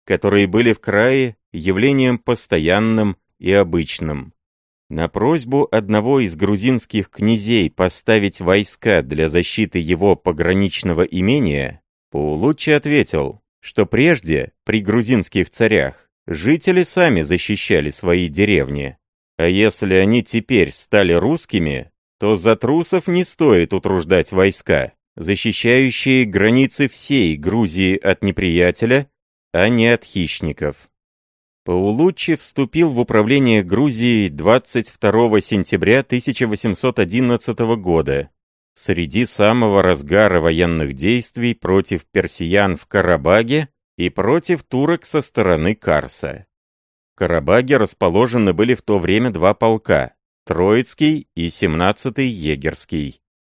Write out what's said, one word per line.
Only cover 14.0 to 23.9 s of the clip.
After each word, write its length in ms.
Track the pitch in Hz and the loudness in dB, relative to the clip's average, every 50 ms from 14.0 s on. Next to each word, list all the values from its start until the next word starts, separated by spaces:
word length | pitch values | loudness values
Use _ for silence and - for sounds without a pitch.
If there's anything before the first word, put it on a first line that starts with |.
| 139 175 170 117 95 80 80 69 64 - _ _ _ | 2 2 2 0 -2 -2 -2 -2 -2 -6 _ _ _
при 160 | - 107 110 | -2 -2 -2
грузинских 680 | 98 98 107 120 113 110 127 107 90 - - 101 85 - | 0 0 0 0 2 2 0 0 0 0 -2 -2 -2 -2
царях, 580 | - - 117 110 107 87 67 67 - _ _ _ _ _ _ | -2 0 0 2 2 2 0 -2 -6 _ _ _ _ _ _
жители 560 | - 82 76 87 117 156 165 - 190 185 180 | -10 -8 -4 0 0 0 0 2 0 2 2
сами 400 | 175 - - 180 180 160 117 85 | 0 0 2 2 2 2 2 2
защищали 680 | 78 71 87 87 - - 107 95 - - 98 78 73 73 | 0 0 -2 -2 -2 -4 -6 -4 -2 0 0 0 0 -2
свои 400 | 71 - - 87 87 92 90 82 | -6 -4 -2 0 0 0 0 -2
деревни. 680 | 71 87 104 104 98 78 67 65 71 71 69 67 - _ _ _ _ _ _ _ _ | -2 0 0 2 2 0 0 -2 -6 -8 -8 -10 -12 _ _ _ _ _ _ _ _
А 100 | - 82 | -2 -2
если 460 | 87 92 98 110 107 - - 104 95 92 | 0 2 2 2 2 0 -2 -2 0 2
они 280 | 95 95 101 117 123 | 2 4 4 2 0
теперь 500 | - - - 113 - - 131 104 85 67 | 0 -2 -4 -4 -2 0 2 2 2 0
стали 420 | - - - - - 104 98 87 85 | -2 -10 -4 0 2 2 4 4 2
русскими, 800 | 85 90 123 165 165 - - - 98 82 76 69 64 - - _ _ _ _ _ - | 2 2 0 -2 -2 -4 -4 -2 -2 -2 -2 -4 -6 -10 -14 _ _ _ _ _ -4
то 160 | 101 104 110 | 0 0 0
за 220 | 92 85 113 - | 2 2 2 2
трусов 500 | - - 117 147 165 170 - - 175 - | 2 0 -2 0 0 0 0 -2 -2 -2
не 160 | - 175 180 180 | -2 -2 -2 -2
стоит 500 | - - - 160 143 107 90 85 78 98 | -2 -2 2 4 4 4 4 4 0 -2
утруждать 600 | 92 - 92 | -4 -2 -2